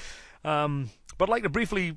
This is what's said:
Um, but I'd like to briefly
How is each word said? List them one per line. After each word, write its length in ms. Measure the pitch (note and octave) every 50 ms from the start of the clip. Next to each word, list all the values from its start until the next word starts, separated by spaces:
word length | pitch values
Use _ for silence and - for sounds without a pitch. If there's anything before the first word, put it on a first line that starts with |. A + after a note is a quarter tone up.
| - - - - - - - - -
Um, 460 | D#3 D3+ D3 D3+ D3 C#3+ C#3 C3+ A2+ - - - - -
but 120 | - F#3 G3+
I'd 40 |
like 100 | A3+ A#3+
to 60 | G#3+ F3
briefly 480 | C#3 A#3 A#3 - G#3+ G3 F3+ E3+ D#3